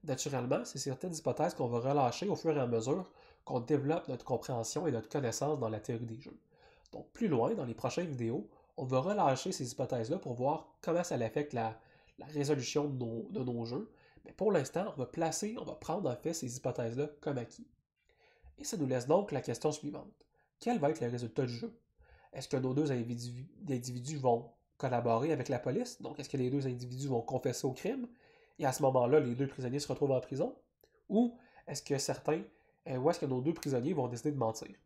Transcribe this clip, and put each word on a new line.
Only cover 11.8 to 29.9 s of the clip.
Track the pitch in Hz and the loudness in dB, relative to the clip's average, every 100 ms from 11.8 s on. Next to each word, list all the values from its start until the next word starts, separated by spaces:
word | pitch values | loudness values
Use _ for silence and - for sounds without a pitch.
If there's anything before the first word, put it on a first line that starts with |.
| - - _ - | -18 -20 _ -18
la | 139 | -6
résolution | 151 139 143 117 151 147 | -2 2 2 2 0 0
de | 131 | 0
nos, | 117 113 104 | -2 -2 -4
de | 143 | -2
nos | 127 117 117 | -2 -2 -2
jeux. | 135 220 - - - - | -4 -6 -14 -20 -20 -20
Mais | |
pour | - 202 | 0 4
l'instant, | 185 135 170 202 143 | 4 2 -2 -2 -4
on | |
va | 123 | -6
placer, | - 165 156 214 233 | 0 0 0 -4 -4
on | |
va | - - | -8 -10
prendre | - 175 160 | -4 -2 0
en | 120 | -2
fait | 151 | -4
ces | 165 127 123 | -4 -6 -4
hypothèses-là | 131 120 117 120 151 - | -4 -2 -2 -2 -4 -4
comme | 156 131 | -4 -4
acquis. | 113 - - _ _ _ _ _ _ _ - - | -6 -12 -20 _ _ _ _ _ _ _ -20 -10
Et | |
ça | 294 202 | -6 -2
nous | 135 | 0
laisse | 127 123 | 0 4
donc | 175 202 | 4 4
la | 135 | -4
question | - 117 156 | -2 -2 -2
suivante. | 143 147 139 - _ _ _ _ _ | -2 -6 -8 -12 _ _ _ _ _
Quel | 233 240 | -2 2
va | 143 | 2
être | - | 2
le | 120 | -2
résultat | 120 120 - 127 | -2 -2 -2 -2
du | |
jeu ? | 117 117 - _ _ - - - | -2 -8 -10 _ _ -20 -20 -16
Est-ce | - 131 | -12 -2
que | 135 | 0
nos | 127 | 2
deux | 135 151 | 2 2
individu-, | 127 117 120 120 123 147 - 185 | 2 -2 -4 -6 -10 -14 -12 -4
individus | 127 120 123 127 151 | -4 -2 -6 -6 0
vont | 131 117 - _ _ _ | 4 4 0 _ _ _
collaborer | 135 120 117 113 151 | 0 2 4 2 4
avec | 143 120 | 0 0
la | 123 | -2
police ? | - 160 240 - | 0 -2 -2 -8
Donc, | - - | -10 -10
est-ce | 135 | -6
que | 135 | 0
les | 123 | 2
deux | 143 131 | 2 0
individus | 123 123 127 139 | -4 -8 -6 -2
vont | 120 | -2
confesser | 117 127 143 120 139 | 0 -2 0 0 -2
au | |
crime ? | - 185 269 240 - - - _ - | -2 -4 -4 -6 -12 -20 -20 _ -2
Et | 139 | -2
à | |
ce | 131 | 4
moment-là, | 139 131 123 151 | 4 6 8 6
les | 131 120 | 6 0
deux | 139 | -2
prisonniers | - 127 139 | -2 -4 -2
se | |
retrouvent | - | -2